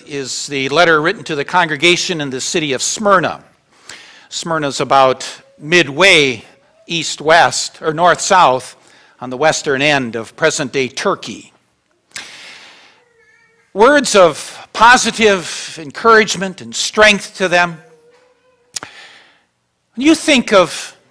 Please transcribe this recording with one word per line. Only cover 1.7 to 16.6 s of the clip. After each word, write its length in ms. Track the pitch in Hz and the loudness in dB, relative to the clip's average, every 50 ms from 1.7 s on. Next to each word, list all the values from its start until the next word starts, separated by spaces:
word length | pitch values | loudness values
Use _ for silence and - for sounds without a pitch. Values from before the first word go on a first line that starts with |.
| 156 139 156 175 175 165 - - 180 156 | -2 0 2 2 2 2 0 -4 -6 -6
in 100 | 143 139 | -6 -6
the 120 | 127 131 | -6 -8
city 320 | - - - 175 156 143 127 | -6 -4 -4 -4 -2 -2 -4
of 80 | 120 | -4
Smyrna. 640 | - - - - 214 202 196 180 151 113 80 71 - _ _ _ _ _ _ _ _ - - - - - - - - | -4 -6 -6 -2 0 2 2 2 2 -2 -4 -8 -14 _ _ _ _ _ _ _ _ -20 -20 -20 -20 -20 -20 -20 -20
Smyrna 400 | _ - - - 175 165 156 147 | _ -14 -12 -8 -6 -4 -4 -4
is 140 | 139 127 - | -4 -4 -4
about 600 | 147 127 143 135 135 131 127 - - - - - _ _ _ | -2 2 4 4 4 4 2 -2 -6 -12 -14 -18 _ _ _
midway 840 | _ 147 151 170 175 165 139 135 143 185 196 180 160 143 135 120 101 - - _ _ _ _ _ _ _ | _ -4 0 2 2 2 2 0 2 4 4 4 4 4 2 -2 -6 -12 -20 _ _ _ _ _ _ _
east-west, 960 | - 175 165 151 - - - 147 151 160 170 147 127 120 - - - - - | -8 -8 -6 -6 -8 -10 -4 0 2 4 4 4 2 0 -4 -8 -8 -12 -8
or 120 | - 160 156 | -6 -6 -2
north-south, 840 | 156 175 175 156 - - - 196 185 170 131 127 127 - - - _ _ _ _ _ _ _ _ _ | 2 2 2 2 0 0 2 2 4 4 4 2 0 -4 -10 -18 _ _ _ _ _ _ _ _ _
on 80 | 123 123 | -12 -12
the 80 | 127 | -6
western 440 | 127 151 156 151 - - 156 135 131 | 0 0 0 0 0 -2 -2 -2 0
end 360 | 143 151 147 139 131 117 110 | 0 0 0 0 -2 -4 -8
of 180 | 117 113 - - | -10 -10 -12 -6
present-day 540 | - 160 156 139 - 147 120 - 139 131 120 | -2 -2 -2 -2 -2 -6 -4 -4 -4 -4 -4
Turkey. 640 | - - - 202 170 - - - 104 104 98 _ _ _ _ _ _ _ _ _ _ _ _ _ _ - - - - - - - - - - - - - _ _ _ _ _ _ _ _ _ _ _ _ _ _ _ _ _ _ - | -6 -4 -4 -4 -4 -4 -8 -14 -16 -16 -18 _ _ _ _ _ _ _ _ _ _ _ _ _ _ -20 -20 -18 -20 -20 -20 -20 -20 -20 -20 -20 -20 -20 _ _ _ _ _ _ _ _ _ _ _ _ _ _ _ _ _ _ 0
Words 420 | 185 214 262 294 294 262 - - | 2 4 4 4 4 2 2 4
of 440 | 202 180 165 143 - - - - - - - - | 4 4 4 2 -2 -10 -16 -18 -20 -20 -14 0
positive 1040 | - 220 233 247 247 - 226 - - 226 208 196 185 156 135 - - - - - - | 4 6 6 6 4 2 -2 -2 0 2 2 2 0 -2 -8 -12 -12 -12 -14 -14 -14
encouragement 800 | 165 139 - - - 226 226 220 220 - - 175 196 190 180 | -16 -14 -10 -2 2 4 4 4 4 2 -2 -6 -6 -8 -10
and 160 | - | -12